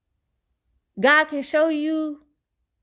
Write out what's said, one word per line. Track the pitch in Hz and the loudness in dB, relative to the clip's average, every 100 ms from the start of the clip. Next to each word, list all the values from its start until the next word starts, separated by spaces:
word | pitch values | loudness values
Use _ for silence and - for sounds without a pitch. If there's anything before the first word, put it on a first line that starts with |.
| _ _ _ _ _ _ _ _ _ - | _ _ _ _ _ _ _ _ _ 0
God | 247 302 | 4 4
can | 302 294 | 2 -4
show | - 302 330 | -2 0 0
you | 302 311 311 311 294 _ _ _ _ _ _ | 0 -4 -4 -6 -10 _ _ _ _ _ _